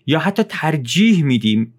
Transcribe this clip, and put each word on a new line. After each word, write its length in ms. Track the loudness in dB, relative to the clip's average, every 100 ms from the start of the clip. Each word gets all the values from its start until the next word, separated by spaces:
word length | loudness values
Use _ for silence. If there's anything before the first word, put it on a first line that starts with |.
| -4
یا 120 | -2
حتی 240 | 0 -2 -4
ترجیح 760 | -4 -4 -4 -4 0 2 4
میدیم 500 | 2 0 0 0 -2